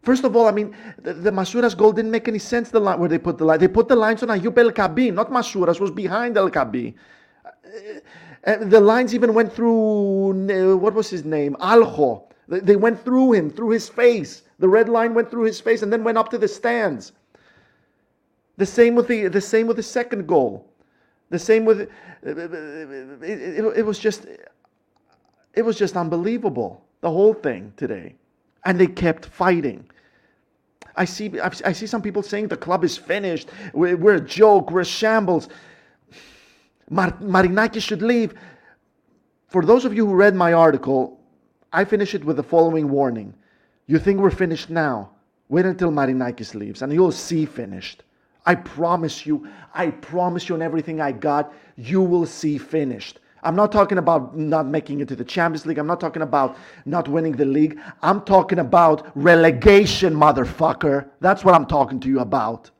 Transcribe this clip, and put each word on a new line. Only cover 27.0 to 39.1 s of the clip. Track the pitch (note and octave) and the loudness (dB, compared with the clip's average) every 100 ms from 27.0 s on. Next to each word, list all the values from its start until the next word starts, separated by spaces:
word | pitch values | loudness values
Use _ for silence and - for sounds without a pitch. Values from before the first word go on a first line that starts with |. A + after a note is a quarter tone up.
the | E3+ | -4
whole | E3 G#3 | 2 2
thing | G#3+ D3 G#2+ G#2 - | 2 -4 -8 -12 -10
today. | C#3 G2+ E2 _ _ _ _ _ F#3 | -8 -8 -12 _ _ _ _ _ -4
And | F3+ | 2
they | F3+ | 2
kept | F3+ F3 D#3+ - | 2 -2 -2 -8
fighting. | - F#3 F3 C#3+ G2 - _ _ _ _ _ _ _ _ _ - - | -4 0 0 -2 -8 -18 _ _ _ _ _ _ _ _ _ -14 -6
I | F3+ | -6
see, | - G#3+ C3+ | -4 -10 -6
I, | - - | -6 -4
I | - | -6
see | E3+ G#3+ | -6 -8
some | A3+ | -6
people | G#3 G3+ | -6 -6
saying | G3+ G3+ G#3+ | -6 -6 -6
the | - | -8
club | - F3+ | -4 -2
is | E3 - | -2 -4
finished. | - F#3+ G3 D#3+ - - G3 | -6 -6 -4 -6 -10 -20 -12
We're, | C#3+ F3+ F3 | -2 0 2
we're | F#3+ F#3+ | 2 2
a | |
joke. | B2+ F3 G#3+ G3+ - | -2 4 6 6 2
We're | F3+ | -2
a | F3 | -2
shambles. | - A3 A3 F#3+ E3+ - - - _ _ _ _ - - _ _ _ _ _ _ | -2 0 0 2 -2 -2 -20 -20 _ _ _ _ -20 -20 _ _ _ _ _ _
Mar-, | E3 F3+ - | -2 -2 -4
Marinakis | G3+ F#3 F#3 F#3 A3 A3+ | -2 2 2 2 -2 -4
should | - G3+ | -6 -4
leave. | A3 A#3+ A3 - - _ _ _ _ _ _ | 0 0 0 -6 -20 _ _ _ _ _ _